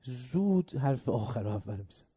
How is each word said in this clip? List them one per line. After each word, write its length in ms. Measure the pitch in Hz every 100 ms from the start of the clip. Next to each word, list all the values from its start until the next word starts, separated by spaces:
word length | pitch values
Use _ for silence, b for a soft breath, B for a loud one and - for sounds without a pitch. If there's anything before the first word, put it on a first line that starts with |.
زود 720 | 131 127 127 156 202 185 175 147
حرف 340 | 139 135 -
آخر 340 | 117 107 -
و 40 | 104
اول 300 | 104 98 101
می‌زنه. 300 | 98 - -